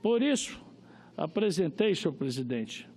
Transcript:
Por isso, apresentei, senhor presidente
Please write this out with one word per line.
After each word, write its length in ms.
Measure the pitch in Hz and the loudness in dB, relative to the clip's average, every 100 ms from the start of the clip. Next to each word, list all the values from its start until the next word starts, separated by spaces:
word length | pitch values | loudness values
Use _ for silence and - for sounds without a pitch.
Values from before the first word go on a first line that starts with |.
Por 200 | 214 233 | 2 2
isso, 380 | 277 269 - - - - - - - - | 4 2 -2 -12 -18 -20 -20 -20 -16 -4
apresentei, 760 | 160 202 214 165 170 - 214 | -2 0 0 2 0 2 2
senhor 180 | 185 165 | 2 -2
presidente 760 | 139 139 123 123 120 110 - - | -2 -4 -4 -2 -4 -4 -8 -16